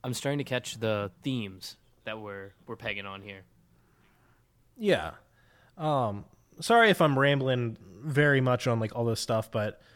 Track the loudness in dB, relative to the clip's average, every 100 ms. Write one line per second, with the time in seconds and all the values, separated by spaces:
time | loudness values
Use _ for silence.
0 | -6 -4 -4 -4 -2 -4 -6 -4 -2 -2
1 | -4 _ -6 -4 -6 -12 -18 -18 _ _
2 | -12 -12 -12 -14 -14 _ -14 -8 -6 -6
3 | -8 -12 -14 -16 -20 _ _ _ _ _
4 | _ _ _ _ _ _ _ -4 0 2
5 | 0 -12 _ _ _ _ _ -6 0 0
6 | 0 -4 -12 _ _ -12 4 6 6 6
7 | 4 4 4 2 2 0 -2 -6 -18 -12
8 | -2 4 4 4 4 2 2 0 -2 -2
9 | -2 -2 0 -2 -2 -4 -4 -6 -20